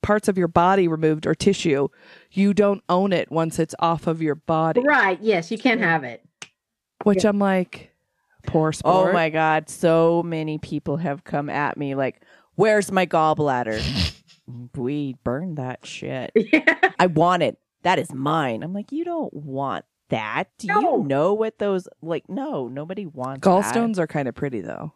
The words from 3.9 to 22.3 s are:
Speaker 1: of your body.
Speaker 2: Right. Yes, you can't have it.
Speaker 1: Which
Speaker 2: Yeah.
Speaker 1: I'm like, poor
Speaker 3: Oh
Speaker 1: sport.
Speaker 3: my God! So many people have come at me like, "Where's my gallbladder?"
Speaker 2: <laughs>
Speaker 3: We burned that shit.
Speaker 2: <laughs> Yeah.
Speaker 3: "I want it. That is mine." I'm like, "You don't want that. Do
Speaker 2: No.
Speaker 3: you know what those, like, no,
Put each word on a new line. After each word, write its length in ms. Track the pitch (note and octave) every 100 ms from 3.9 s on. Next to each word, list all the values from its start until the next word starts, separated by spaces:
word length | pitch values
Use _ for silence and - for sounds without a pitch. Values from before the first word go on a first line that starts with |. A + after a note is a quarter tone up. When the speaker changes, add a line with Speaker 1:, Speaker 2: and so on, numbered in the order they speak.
| E3 -
Speaker 1:
of 140 | D#3+
your 100 | D#3+ D3
body. 460 | - D#3+ D#3+ D#3+
Speaker 2:
Right. 380 | C4+ C#4+ G3+ F3+
Yes, 300 | G#3+ G3 E3
you 80 | A3+
can't 200 | C4 A3+
have 220 | F#3+ E3
it. 220 | C3 A#2 _ _ - _ _ _ _ _
Speaker 1:
Which 200 | - G3
Speaker 2:
Yeah. 60 | G#3+
Speaker 1:
I'm 80 | G#3
like, 520 | G3+ F#3+ F3+ - - _ _ _ _ _ -
poor 220 | E3 D#3
Speaker 3:
Oh 20 |
Speaker 1:
sport. 420 | D#3 - F#3 F#3
Speaker 3:
my 160 | F3+ D#3+
God! 400 | D#3 D#3 D#3 D#3+
So 540 | - F3 E3 E3 E3+
many 340 | E3+ D#3+ D#3 D3+
people 400 | - D3+ - C#3+
have 260 | E3 C#3+
come 260 | - C#3+ C#3+
at 280 | - D3 -
me 160 | C#3+ C3+
like, 260 | C3 - _ _ _ -
"Where's 360 | G#3+ G#3+ G3
my 140 | F#3+ F3+
gallbladder?" 760 | E3+ D#3 D3+ D3 B2 A2+ A2
Speaker 2:
<laughs> 340 | C#3 A2 E2 - _ - - B2 B2 -
Speaker 3:
We 400 | B2 D3 C#3+ C3
burned 340 | - B2+ F#3 D3+
that 280 | B2+ B2 -
shit. 460 | - - C3+ B2
Speaker 2:
<laughs> 20 | -
Yeah. 540 | G#3+ D#4 - E4 F#4 -
Speaker 3:
"I 80 | F#3
want 380 | D#3 E3+ F3+
it. 160 | C#3 - _ _
That 160 | E3+ F#3
is 120 | E3
mine." 520 | C3+ C#3 D#3+ C#3 A2+
I'm 100 | D#3+
like, 180 | G3 -
"You 140 | D4 E4+
don't 260 | E4+ C4
want 540 | - D3 C3+ C#3 F#2 - _ _
that. 360 | A2+ G#2+ A#2+ F#3 _
Do 100 | A3
Speaker 2:
No. 100 | G#4
Speaker 3:
you 240 | F4+ D#4
know 320 | C#3+ C#3 E3 G#3
what 240 | A3 _
those, 280 | G3+ F#3+ F3+ _
like, 260 | E3 E3
no, 400 | -